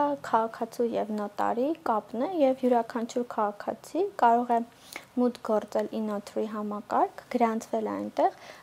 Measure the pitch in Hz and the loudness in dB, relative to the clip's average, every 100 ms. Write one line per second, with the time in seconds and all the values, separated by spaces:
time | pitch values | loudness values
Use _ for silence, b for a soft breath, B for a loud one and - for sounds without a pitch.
0 | 285 285 - 226 226 - 233 - 233 202 | 2 -2 0 0 0 -4 -6 -2 -2 -2
1 | 208 214 208 - 202 220 277 330 - 214 | -2 -4 -6 -2 -2 0 0 -2 -2 -2
2 | - 226 311 359 269 262 247 240 233 240 | -2 -4 -2 2 4 4 4 2 2 -4
3 | 233 247 240 - 208 208 - - - 302 | -4 -4 -4 -2 -2 -2 -8 -8 -6 -2
4 | 403 - 240 233 247 233 240 B B B | -2 4 4 6 4 0 0 B B B
5 | B - 247 240 - 214 208 220 214 220 | B 0 0 0 0 0 0 -2 -2 -4
6 | 214 202 - 220 214 214 208 208 - 254 | -4 -4 -6 -6 -4 -4 -6 -6 -2 2
7 | 392 - - 240 226 220 - 226 214 202 | 2 -2 -6 0 2 0 -4 -4 -2 -4
8 | 208 - 349 - B B | -4 2 0 0 B B